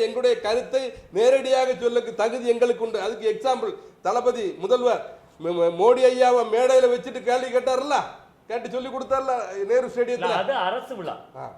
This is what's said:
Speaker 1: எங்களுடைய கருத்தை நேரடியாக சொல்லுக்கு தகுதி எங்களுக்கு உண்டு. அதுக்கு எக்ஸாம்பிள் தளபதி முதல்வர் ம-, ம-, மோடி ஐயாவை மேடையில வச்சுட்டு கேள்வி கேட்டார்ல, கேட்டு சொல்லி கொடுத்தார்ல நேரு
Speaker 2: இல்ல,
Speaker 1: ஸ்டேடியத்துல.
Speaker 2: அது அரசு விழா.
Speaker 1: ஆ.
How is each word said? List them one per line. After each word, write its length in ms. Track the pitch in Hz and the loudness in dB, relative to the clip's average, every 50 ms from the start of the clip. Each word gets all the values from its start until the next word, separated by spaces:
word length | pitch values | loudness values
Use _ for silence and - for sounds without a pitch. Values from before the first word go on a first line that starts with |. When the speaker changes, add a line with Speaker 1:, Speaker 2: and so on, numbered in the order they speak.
Speaker 1:
எங்களுடைய 340 | 226 208 - 247 240 247 233 - | 4 0 0 0 2 2 2 0
கருத்தை 420 | - 208 226 247 - - 254 269 262 240 - - - - | 0 -2 -2 -2 -2 -2 -2 -2 -2 -4 -8 -12 -16 -6
நேரடியாக 640 | - 185 226 254 269 269 247 262 262 254 262 254 254 | -2 2 4 6 6 4 4 2 2 2 2 2 0
சொல்லுக்கு 380 | 175 233 240 240 240 226 226 214 | 0 0 0 0 0 -2 -2 -2
தகுதி 320 | - 208 226 233 254 233 240 | -2 -2 -2 -2 -2 0 0
எங்களுக்கு 380 | 233 233 247 240 233 233 226 | 2 2 2 2 2 0 -4
உண்டு. 160 | 226 214 208 | -4 -4 -4
அதுக்கு 260 | 190 208 233 196 214 220 208 | -4 -4 -4 -4 -2 -2 -2
எக்ஸாம்பிள் 400 | - - 262 254 240 226 202 - - - - - _ | 0 0 -2 -2 0 -2 -6 -8 -8 -12 -20 -18 _
தளபதி 460 | - 175 220 240 247 247 240 240 214 180 147 156 | -4 -2 -2 0 0 0 0 0 -2 -6 -6 -6
முதல்வர் 440 | 170 196 247 247 247 247 214 156 - - - - - - _ - | -2 0 0 2 2 2 0 0 -4 -8 -16 -20 -20 -20 _ -8
ம-, 180 | 156 165 175 175 | -6 -4 -2 0
ம-, 160 | 170 170 170 | 0 0 2
மோடி 300 | 170 190 233 247 254 254 | 4 4 4 6 6 4
ஐயாவை 420 | 254 254 247 254 247 247 247 226 220 | 4 4 4 4 4 4 4 2 2
மேடையில 420 | 214 233 254 254 262 262 262 240 240 | 2 2 4 4 6 6 6 4 2
வச்சுட்டு 280 | 240 - 269 220 254 190 | 0 -4 -6 -10 -6 -2
கேள்வி 280 | 233 240 254 254 254 | -2 0 0 0 -2
கேட்டார்ல, 460 | 226 254 247 254 254 254 269 294 285 220 - - - - - _ _ _ _ - | -2 -2 0 0 0 -2 0 0 0 -2 -2 -4 -10 -18 -20 _ _ _ _ -10
கேட்டு 220 | 220 240 233 240 | -10 -8 -8 -8
சொல்லி 200 | 196 254 247 269 | -8 -8 -8 -6
கொடுத்தார்ல 440 | 233 262 254 - 262 262 269 269 254 240 208 185 190 196 202 | -8 -8 -6 -2 -2 -2 0 -2 -2 -4 -4 -6 -8 -6 -2
நேரு 180 | 202 233 254 247 | 0 2 0 0
Speaker 2:
இல்ல, 100 | 240 - | 0 -2
Speaker 1:
ஸ்டேடியத்துல. 460 | 240 240 - - - 180 - - 175 190 | -2 -2 -2 -2 -2 -2 -2 -2 0 -2
Speaker 2:
அது 80 | 220 277 240 | -2 -2 -2
அரசு 340 | 180 185 - 254 - - 254 | -2 -2 -2 -4 -6 -10 -12
விழா. 220 | 202 170 143 107 - - - - | -10 -8 -10 -10 -10 -14 -18 -16
Speaker 1:
ஆ. 80 | 135 135 117 - | -14 -14 -14 -16